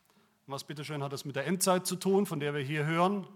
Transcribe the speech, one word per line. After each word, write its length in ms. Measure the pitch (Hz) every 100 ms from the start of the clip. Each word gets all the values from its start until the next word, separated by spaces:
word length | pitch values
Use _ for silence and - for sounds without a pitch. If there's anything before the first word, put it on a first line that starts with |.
| _ _ _ _ -
was 200 | 135 -
bitteschön 360 | 147 143 147
hat 120 | 139
das 100 | 135
mit 140 | 147 135
der 100 | 139
Endzeit 400 | 185 190 180 185
zu 80 | 180
tun, 300 | 190 196 202
von 160 | 160
der 120 | 147
wir 60 | 147
hier 240 | 135 156
hören, 420 | 147 165 185 202 175